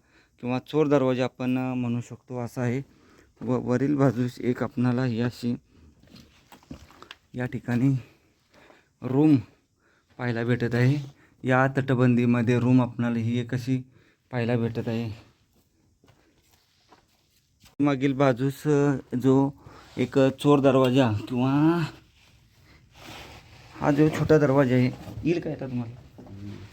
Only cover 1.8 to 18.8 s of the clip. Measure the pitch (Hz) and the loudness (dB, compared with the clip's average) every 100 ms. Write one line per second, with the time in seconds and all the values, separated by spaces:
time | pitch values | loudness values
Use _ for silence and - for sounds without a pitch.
1.8 | 120 120 117 120 - 123 120 - 123 127 | -4 -4 -8 -14 -14 -10 -10 -4 -4 -4
2.8 | 139 _ _ _ _ - 110 123 117 123 | -6 _ _ _ _ -10 -4 -4 -2 -2
3.8 | 139 147 139 113 123 - 117 123 113 - | 0 2 2 0 -4 -4 -6 -4 -4 -2
4.8 | 123 120 131 113 120 - 120 120 _ _ | -2 -2 -2 -2 -4 -4 -6 -8 _ _
5.8 | - _ _ - - _ _ - - - | -20 _ _ -20 -20 _ _ -20 -20 -20
6.8 | - - - - _ 123 123 120 - 120 | -20 -20 -20 -20 _ -10 -8 -8 -4 0
7.8 | 135 131 - _ _ _ _ _ - _ | 2 0 -4 _ _ _ _ _ -20 _
8.8 | _ _ 120 131 156 139 98 _ _ _ | _ _ -4 2 4 4 0 _ _ _
9.8 | _ _ _ - 123 113 117 120 117 120 | _ _ _ -10 -6 -4 -2 -2 0 2
10.8 | 123 143 139 - _ _ 127 127 135 135 | 2 2 -4 -16 _ _ -2 2 2 0
11.8 | 131 123 127 120 120 120 113 123 117 127 | -2 2 4 4 2 2 2 2 4 4
12.8 | 117 117 120 117 113 120 117 123 123 131 | 2 -2 -4 -2 -2 -4 -4 -6 -4 -4
13.8 | 127 _ _ _ _ 127 117 123 117 117 | -6 _ _ _ _ -4 -2 0 -2 -4
14.8 | 113 113 117 104 - _ _ _ _ _ | -6 -6 -6 -10 -18 _ _ _ _ _
15.8 | _ _ _ _ _ _ _ _ _ _ | _ _ _ _ _ _ _ _ _ _
16.8 | _ _ _ _ _ _ _ _ _ - | _ _ _ _ _ _ _ _ _ -4
17.8 | 143 135 139 131 139 120 135 135 151 143 | -2 0 0 2 2 2 -2 -4 0 2